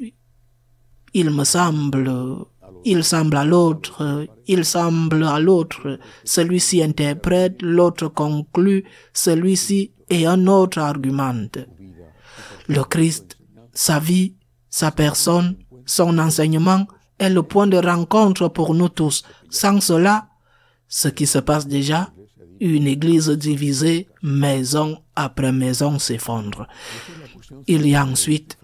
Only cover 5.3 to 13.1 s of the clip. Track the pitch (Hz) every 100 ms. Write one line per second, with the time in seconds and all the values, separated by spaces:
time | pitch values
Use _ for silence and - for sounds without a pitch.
5.3 | 147 165 180 170 - 143 131 - - -
6.3 | - 170 180 - 180 156 151 147 147 175
7.3 | 180 185 185 180 170 175 170 156 156 151
8.3 | 147 147 - 190 196 190 - _ - -
9.3 | 165 180 185 - 196 196 _ - 170 160
10.3 | 185 185 196 185 180 151 147 135 139 135
11.3 | 123 104 - 127 85 98 85 82 _ -
12.3 | - - - - 143 - 165 160